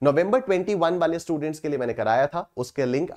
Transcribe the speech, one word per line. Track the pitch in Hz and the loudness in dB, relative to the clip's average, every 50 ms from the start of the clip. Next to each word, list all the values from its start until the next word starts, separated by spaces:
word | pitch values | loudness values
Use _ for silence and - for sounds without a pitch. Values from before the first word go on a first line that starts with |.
| 131 | 2
नवंबर | 143 139 156 180 202 233 262 | 4 4 4 2 4 2 0
ट्वेंटी | 262 196 190 180 190 202 208 | 2 2 0 0 2 0 0
वन | 180 170 165 180 | 2 2 2 2
वाले | 180 170 160 165 165 | 2 0 0 0 -4
स्टूडेंट्स | - - 165 151 147 156 151 156 | -4 -4 -4 -2 -2 -6 -6 -6
के | - 151 | -4 -4
लिए | 143 | -2
मैंने | 127 123 120 113 | -2 -2 -4 -2
कराया | 117 104 107 113 127 139 | -2 0 2 4 4 2
था। | 143 - 170 - - _ | 0 -2 -6 -8 -8 _
उसके | 123 123 - _ - 135 | -8 -8 -6 _ -2 0
लिंक | 123 123 139 170 - - | 0 0 0 -2 -2 -2